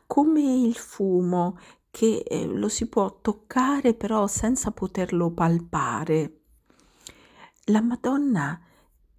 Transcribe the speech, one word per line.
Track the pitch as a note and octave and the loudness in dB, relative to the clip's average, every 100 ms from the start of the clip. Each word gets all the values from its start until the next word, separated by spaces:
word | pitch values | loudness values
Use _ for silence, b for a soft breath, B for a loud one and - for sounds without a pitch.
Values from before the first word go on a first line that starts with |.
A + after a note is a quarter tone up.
| - | -4
come | - D4+ D#4 | 2 4 4
il | C#4+ B3+ A#3+ A#3 | 2 2 2 0
fumo, | - - G3 F3+ F3 F3+ F3 F3+ B B _ | -8 -4 0 2 2 0 0 -4 B B _
che, | - A3+ G#3+ - | 0 0 0 -4
eh, | - - | -6 -4
lo | G3 G#3 | -2 -2
si | - A3+ | -2 -4
può | - F#3+ - | -2 -2 -2
toccare | - G#3 _ B3+ C4 C#4+ B3+ | -4 -4 _ -2 0 2 2
però | A#3 G#3 A3 G3+ | 0 0 0 0
senza | - C4+ B3+ A3 | 0 -2 0 -2
poterlo | - F#3 - F3+ F3 E3+ | -4 -6 -4 -2 0 0
palpare. | E3+ E3 E3+ E3+ D3+ C#3+ A#2 D#3 D#3 D3 - _ _ B B B B B B B B B B - | 2 2 2 0 -4 -2 -4 0 0 -2 -8 _ _ B B B B B B B B B B 0
La | G#3+ | 2
Madonna | A#3 B3 A#3+ C#4 C#4+ G3 C#3+ E3+ b b b b _ | 2 -2 -2 0 0 0 -2 -6 b b b b _